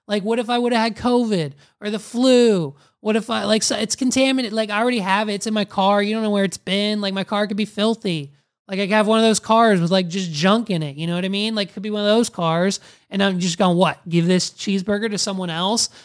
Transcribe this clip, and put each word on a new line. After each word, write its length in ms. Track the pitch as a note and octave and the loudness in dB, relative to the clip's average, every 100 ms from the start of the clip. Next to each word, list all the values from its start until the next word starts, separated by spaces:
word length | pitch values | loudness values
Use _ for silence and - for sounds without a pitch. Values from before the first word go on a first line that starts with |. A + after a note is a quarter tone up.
| - | -6
Like, 160 | G#3 | -4
what 160 | G3 A#3 | -2 -2
if 100 | A#3 | -2
I 80 | A#3+ | -2
would 140 | A#3+ | 0
have 100 | A#3+ | 0
had 140 | A3+ - | 0 -2
covid 580 | B3 B3 A#3 G3 D3 C#3 _ - | 0 0 2 -2 -4 -8 _ -12
or 80 | G#3 | -8
the 100 | G#3 | -8
flu? 760 | - A#3 C4 B3 A#3+ G3 D3 C#3 _ _ | -6 0 4 6 6 4 0 -8 _ _
What 140 | G#3+ A3 | -2 -2
if 140 | A3 | -2
I, 140 | A3 | -4
like, 180 | G3+ A3 | 0 0
so 140 | - - | 0 -2
it's 200 | A3+ - | -4 -2
contaminated? 580 | B3+ C4 C4+ C4 A#3 | 0 2 2 0 -2
Like, 160 | A3 G#3+ | -4 -2
I 100 | G#3 | 0
already 200 | B3 B3 | 0 0
have 300 | F#3+ G3 G#3+ | 0 0 0
it. 40 | |
It's 140 | G3+ A3+ | -4 -2
in 60 | |
my 120 | G#3+ G3+ | -2 -2
car. 360 | - F#3+ G3+ | 0 2 2
You 120 | G3+ | 0
don't 100 | A3 | -2
know 60 | A3 | 0
where 160 | G3+ G3 | 0 0
it's 120 | - | -4
been. 440 | - G3 G#3 G#3+ | -4 -2 0 -2
Like, 120 | G3+ | -4
my 100 | F#3+ | -4
car 220 | F#3 G#3 G#3 | -4 -2 -2
could 120 | G#3 | -2
be 80 | G#3+ | -4
filthy. 680 | - G#3+ A3+ G3+ E3 C#3+ _ _ _ - | -2 0 0 -2 -4 -6 _ _ _ -10
Like, 120 | F#3+ | -4
I 60 | G3+ | 0
could 80 | |
have 140 | G#3+ G#3 | 2 2
one 120 | A3 | 4
of 60 | A3+ | 4
those 140 | G#3+ | 2
cars 420 | - A3+ A3+ F#3+ | 2 4 6 4
with, 100 | E3+ | 2
like, 160 | F#3+ F3 | 0 0
just 240 | F#3 F3+ | -4 -6
junk 380 | D3 F#3 A3 A3 | 0 2 2 0
in 120 | F3 | -4
it. 140 | D3+ C#3 | -4 -6
You 120 | E3 | -4
know 80 | F3 | -2
what 100 | F#3+ | -2
I 40 | |
mean? 260 | G3 G#3+ A3 | -2 -2 -4
Like, 140 | G3+ | -6
it 40 | |
could 100 | - | -8
be 80 | G#3 | -6
one 100 | G#3 | -2
of 60 | G#3 | 2
those 220 | A3 A#3 | 2 2
cars, 500 | - E3+ E3 F#3 F#3+ - - _ | 0 0 2 0 -2 -8 -20 _
and 120 | G3 | -2
I'm 180 | G3 F#3 | 0 0
just 180 | F3+ E3+ | -2 2
gonna, 180 | F#3 E3+ | 2 4
what, 320 | F#3 - - | 2 0 -2
give 180 | E3+ E3+ | 0 2
this 240 | F3+ - | 2 0
cheeseburger 580 | - - G3 F#3 G3+ A3+ | -6 -4 -2 -2 -2 -2
to 60 | G#3 | -4
someone 320 | - F#3+ F3+ | -4 -6 -6
else? 400 | E3 F#3+ A3+ - - | -4 0 0 -2 -6